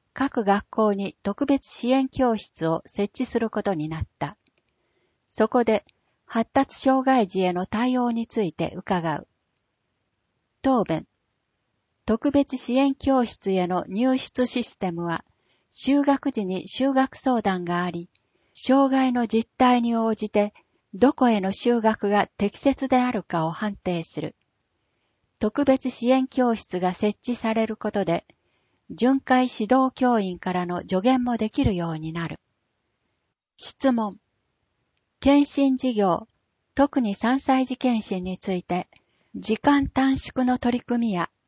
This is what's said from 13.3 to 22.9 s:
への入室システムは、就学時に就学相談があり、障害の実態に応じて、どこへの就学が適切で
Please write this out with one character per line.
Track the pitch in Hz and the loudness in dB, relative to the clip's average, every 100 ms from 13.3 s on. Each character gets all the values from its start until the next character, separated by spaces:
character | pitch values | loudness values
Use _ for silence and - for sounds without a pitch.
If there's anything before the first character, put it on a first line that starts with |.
| - 190 | -4 -2
へ | 190 180 | 0 0
の | 180 - | -2 -4
入 | 190 262 262 | -2 0 0
室 | - - 254 | -2 -4 -2
シ | 220 | -2
ス | 196 - | -6 -6
テ | 185 | -6
ム | 170 | -4
は、 | 170 165 - _ _ _ _ | -6 -6 -10 _ _ _ _
就 | - - 285 | -6 0 2
学 | 285 277 285 | 2 0 -2
時 | 226 | -4
に | 185 185 - | -4 -4 -6
就 | - 269 | -2 0
学 | 262 269 - | 2 0 -2
相 | 269 240 | -2 0
談 | 208 185 | 0 -2
が | 175 175 | -2 -2
あ | 180 | -2
り、 | 170 175 _ _ _ _ | -6 -12 _ _ _ _
障 | - - 262 269 | -6 2 4 4
害 | 269 262 | 2 2
の | 247 226 | 0 0
実 | 226 - - | 0 0 2
態 | 254 247 | 4 4
に | 233 226 | 2 0
応 | 226 | 0
じ | 214 214 | -2 -2
て、 | 208 208 - _ _ _ | 0 0 -4 _ _ _
ど | 185 247 | 2 4
こ | - 247 | 4 2
へ | 214 | 2
の | 190 | 0
就 | - 240 240 | 0 0 2
学 | 220 214 208 | 2 2 2
が | 208 - - | 2 0 -2
適 | 202 - | -4 0
切 | 277 269 | -2 0
で | 269 | 2